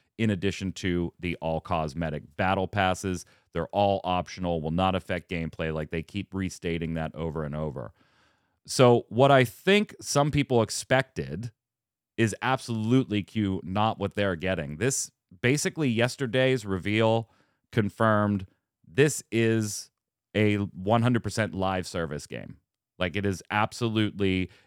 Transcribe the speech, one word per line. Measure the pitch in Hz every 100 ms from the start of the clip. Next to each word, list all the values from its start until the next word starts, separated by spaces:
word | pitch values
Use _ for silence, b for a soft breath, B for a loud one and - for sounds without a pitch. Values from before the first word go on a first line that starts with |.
| _ -
in | 113
addition | 98 98 - 95
to | - 95 87 85 -
the | 90 -
all | 80 80
cosmetic | - 85 78 71 82 73 - -
battle | 95 95 92
passes. | 113 92 90 98 90 - _ _
They're | 85 80
all | 95 101 98
optional, | 87 90 - - 90 85
will | 78
not | 85 92 92
affect | - 90 -
gameplay. | 87 80 - 80
Like, | 78 76
they | 82
keep | 78 101 -
restating | 95 92 - 90 85 82 80
that | 78
over | - 82 78
and | 76 73
over. | 78 65 53 _ _ _ _ _ _ _ -
So | - 123 120 -
what | 107 139
I | 135
think | 127 - - 208 208 -
some | - 143 147
people | 143 135 120
expected | 110 - - 131 - - 65 78 120 - _ _ _ _ _ -
is | 113 -
absolutely, | 120 131 - 113 110 131 123 104
Q, | 98 110 101 95
not | 82 95 110 -
what | 98 104
they're | 101 87
getting. | 90 90 71 76
This, | 117 135 - _ _ 92
basically | 120 147 185 - 143
yesterday's | 110 123 - 127 127 131 131 104
reveal | 95 98 107 113 113 110 _ _ _ _
confirmed | - 101 - 113 104 104 101 95 _ _ _ _
this | 80 147 - -
is | 113 113 113 107 - - _ _ _ _
a | 101 107 104
one | 101 - 95 113
hundred | 120 120
percent | 101 104 104
live | 95 92 95 87
service | 92 80 73 -
game. | 58 50 - _ _ _ -
Like, | 90 87
it | 101
is | 90 -
absolutely | 104 110 - 117 110 104 95 98 92 90 -